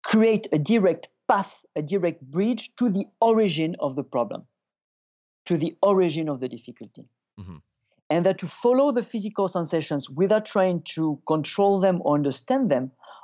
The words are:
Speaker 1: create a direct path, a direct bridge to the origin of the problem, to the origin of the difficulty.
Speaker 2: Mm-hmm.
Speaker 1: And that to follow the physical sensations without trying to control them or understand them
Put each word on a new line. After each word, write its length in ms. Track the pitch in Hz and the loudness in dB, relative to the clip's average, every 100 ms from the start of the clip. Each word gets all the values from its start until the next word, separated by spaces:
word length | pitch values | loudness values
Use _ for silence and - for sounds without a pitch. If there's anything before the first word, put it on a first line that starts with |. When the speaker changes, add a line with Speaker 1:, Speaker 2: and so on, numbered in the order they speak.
Speaker 1:
create 420 | - 220 226 214 - | 0 4 4 4 0
a 60 | 156 | -2
direct 500 | 147 226 190 160 - _ - | 2 4 4 2 -4 _ 0
path, 380 | 214 196 - _ | 0 0 -10 _
a 60 | - | -8
direct 400 | 151 196 170 147 | -4 -2 -2 -4
bridge 500 | 131 151 208 247 - - | -8 -2 -2 -2 -6 -4
to 140 | 240 | -2
the 160 | 190 208 - | 0 -4 0
origin 560 | 226 226 214 156 160 175 | 2 4 2 0 -4 -4
of 160 | 143 131 | -6 -6
the 60 | |
problem, 400 | - 131 113 - - _ _ _ _ _ _ _ _ _ - | -4 -2 -4 -6 -16 _ _ _ _ _ _ _ _ _ -4
to 100 | 165 | -2
the 180 | 143 - | -2 0
origin 480 | 196 196 175 151 156 | 2 4 2 0 -4
of 120 | 135 | -4
the 80 | 127 | -6
difficulty. 580 | 120 120 117 107 - - _ _ - | -10 -16 -20 -20 -20 -20 _ _ -20
Speaker 2:
Mm-hmm. 160 | 90 80 _ _ _ _ - | -18 -18 _ _ _ _ -4
Speaker 1:
And 160 | 160 175 | 0 2
that 100 | 143 | 0
to 80 | 175 | -4
follow 460 | - 240 254 285 | -2 2 4 2
the 100 | 247 | 0
physical 460 | 214 233 208 - 190 | -4 -6 -6 -4 -4
sensations 640 | 180 160 165 156 147 - | -2 -4 -4 -2 -6 -6
without 340 | 135 190 214 | -2 2 2
trying 380 | 214 208 185 175 - - | 0 0 0 0 -6 -4
to 220 | 160 147 - | -4 -4 -2
control 540 | 156 147 - 202 196 | -2 -2 0 2 2
them 220 | 190 180 | 2 0
or 100 | - | 0
understand 560 | 147 143 127 - 262 240 | 0 0 -4 -2 0 0
them 200 | 135 131 - - - | 0 -2 -10 -20 -20